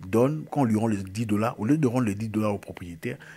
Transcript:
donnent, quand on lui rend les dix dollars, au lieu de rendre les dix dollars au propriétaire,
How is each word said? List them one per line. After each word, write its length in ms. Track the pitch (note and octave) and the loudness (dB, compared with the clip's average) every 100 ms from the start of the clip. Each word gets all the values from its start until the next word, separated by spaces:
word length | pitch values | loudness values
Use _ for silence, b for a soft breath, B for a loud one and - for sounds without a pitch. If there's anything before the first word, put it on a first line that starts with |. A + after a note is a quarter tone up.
donnent, 440 | F#2 A2 B2+ D#3 D3 | 0 4 4 2 -4
quand 100 | D3 | 0
on 40 | B2 | 2
lui 100 | G#2+ | 2
rend 120 | A2+ | 2
les 140 | G2+ | 0
dix 240 | F#2+ G2 A#2 | -4 -6 -2
dollars, 340 | G#2 A2+ - | 0 0 -2
au 60 | G#2+ | 0
lieu 120 | D#3 | 2
de 100 | C3+ | 4
rendre 180 | B2 A#2 | 2 0
les 100 | G2+ | -2
dix 140 | A2 | -2
dollars 240 | G#2+ G#2+ | 0 0
au 40 | G2+ | -2
propriétaire, 600 | - - F2 E2 B2 - B | -6 -12 -12 -8 -8 -8 B